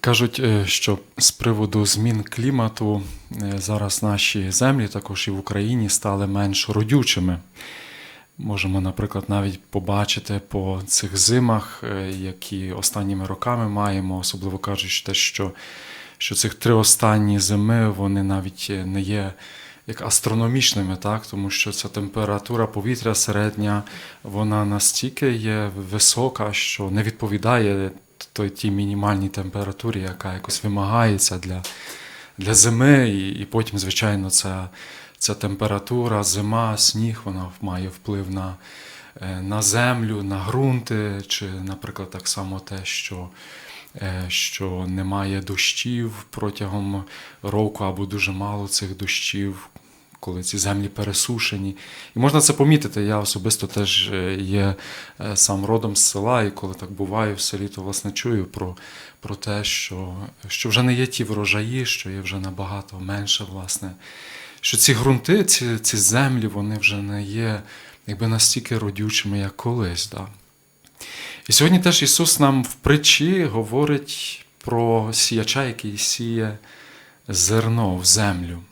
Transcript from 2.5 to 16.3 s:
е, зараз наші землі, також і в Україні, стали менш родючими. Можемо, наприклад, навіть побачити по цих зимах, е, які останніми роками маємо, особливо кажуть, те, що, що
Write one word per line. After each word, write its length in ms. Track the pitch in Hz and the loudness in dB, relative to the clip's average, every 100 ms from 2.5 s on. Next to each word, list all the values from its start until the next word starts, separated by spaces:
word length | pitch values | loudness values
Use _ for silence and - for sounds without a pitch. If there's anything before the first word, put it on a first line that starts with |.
| 135 110 - 107 104 98 - - | 2 0 0 0 0 -4 -12 -12
е, 220 | - 101 101 | -6 -4 -2
зараз 460 | 95 104 101 - | -2 0 0 0
наші 480 | 107 101 - 104 95 | 0 2 0 0 0
землі, 360 | 95 127 135 104 | 4 4 4 0
також 400 | 101 - 98 - | -4 -6 -4 -4
і 40 | |
в 80 | 98 | -4
Україні, 500 | - 101 104 123 104 | -2 -2 0 0 2
стали 380 | - 104 98 98 | 0 0 0 0
менш 420 | 101 101 98 - | 2 2 0 0
родючими. 720 | 104 107 143 117 - 90 87 - - - - - - - - _ - | 0 4 4 4 2 2 0 -6 -18 -16 -16 -18 -18 -20 -20 _ -8
Можемо, 440 | 107 101 95 95 | -4 -2 0 0
наприклад, 440 | 95 95 101 98 95 | 0 -2 -2 -4 0
навіть 360 | 101 98 95 | 0 0 -4
побачити 760 | _ 101 92 101 101 - - 101 - | _ -4 0 0 2 -2 -2 -4 -2
по 340 | 101 95 95 98 | -2 -2 -2 0
цих 300 | - 98 92 | 0 0 2
зимах, 680 | 92 123 123 110 - - | 4 4 4 2 0 -10
е, 280 | 113 98 95 | -6 -4 -4
які 600 | 95 95 92 - 98 95 | -6 -8 -8 -8 -6 -6
останніми 540 | 92 95 104 98 98 95 | -2 -2 -2 -2 -2 -4
роками 440 | 95 123 120 110 | -2 -2 0 0
маємо, 480 | 101 104 98 95 92 | 0 2 0 0 -2
особливо 400 | 90 95 95 95 | -4 -4 -4 -4
кажуть, 460 | - 95 90 - - | -4 -4 -2 -4 -2
те, 80 | |
що, 380 | 98 - - 196 - - - - - - - | 0 0 0 -4 -6 -18 -16 -16 -16 -18 -8
що 180 | - | -4